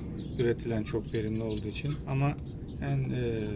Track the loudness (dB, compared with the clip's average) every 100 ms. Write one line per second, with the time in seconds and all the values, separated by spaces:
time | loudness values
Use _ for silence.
0 | -4 -6 -2 2 4 2 2 0 0 -2
1 | 0 0 0 0 0 -2 -2 -2 -2 -2
2 | 0 2 2 2 -4 -8 -8 -4 0 2
3 | 2 2 2 0 0